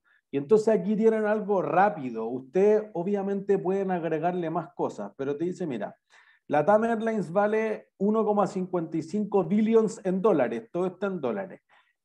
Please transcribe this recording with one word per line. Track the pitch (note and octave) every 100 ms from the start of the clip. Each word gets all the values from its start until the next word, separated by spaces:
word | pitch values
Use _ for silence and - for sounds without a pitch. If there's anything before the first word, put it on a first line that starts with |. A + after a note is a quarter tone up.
| _ _ _
Y | C#3
entonces | C#3 G#3+ A3
aquí | G#3+ F3+ G#3+
tienen | A3 A3 G#3+
algo | G#3+ F#3+ G3
rápido. | D3+ E3 G3+ G3+ B2+ A2 A2+
Ustedes | B2+ C3 F#3 G3+ G#3+ G#3
obviamente | E3+ F3 G3+ G3 G3+ G3 F#3+
pueden | E3 G3 F#3+
agregarle | F3+ D#3+ D#3 E3+ F3+ E3
más | E3+ - -
cosas, | C#3+ - G2+ -
pero | C3+ C#3+
te | F3
dice, | F3+ F3
mira, | A#2 F#2+ - _ _ _ _ -
la | C#3+
tam | D3+ G#3+
Airlines | A3+ A3+ A3+ A3 D#3
vale | F3 G#3 A3 A3 G#3 - -
uno | G3 A3
coma | G#3 G#3 G3
cincuenta | F#3+ F#3 F3+ E3 E3
y |
cinco | - G#3 G#3 G3+
billions | D#3+ G#3 A3 A3+ A3 -
en | F#3+ F#3
dólares, | G#3+ E3 B2 A#2 -
todo | E3+ F#3
está | F#3 G3+
en | F#3
dólares. | B2+ G#2 F#2+ F#2 _ _ _ _